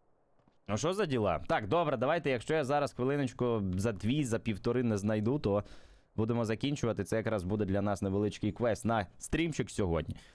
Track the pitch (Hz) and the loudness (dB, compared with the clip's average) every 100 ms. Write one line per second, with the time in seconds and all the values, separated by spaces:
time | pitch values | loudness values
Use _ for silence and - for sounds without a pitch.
0 | _ _ _ _ _ _ - 104 143 190 | _ _ _ _ _ _ -6 -2 -2 0
1 | 185 131 101 80 - 160 107 165 175 135 | 0 2 2 0 0 -2 2 2 2 0
2 | 127 170 143 127 - 160 127 147 139 - | 0 0 0 -2 0 -2 0 0 0 -2
3 | 127 143 135 - 123 117 98 90 107 104 | -2 0 -2 -2 0 0 0 0 -2 -2
4 | 104 143 135 110 - 101 123 120 123 104 | 0 0 0 0 -2 -2 0 2 2 2
5 | 101 107 107 147 113 101 - - - - | 2 2 2 0 2 0 0 -10 -20 -20
6 | _ - 110 120 110 110 139 143 117 98 | _ -2 0 0 0 0 0 0 0 0
7 | 98 110 110 110 87 104 101 98 101 98 | 0 0 0 0 0 0 2 2 2 0
8 | 98 95 104 - 107 - 117 101 110 113 | 0 2 0 0 -4 0 0 0 0 0
9 | 92 - - 156 165 147 110 - 98 82 | -2 -8 -4 0 0 -2 -4 0 2 2
10 | 76 - - | 0 -8 -14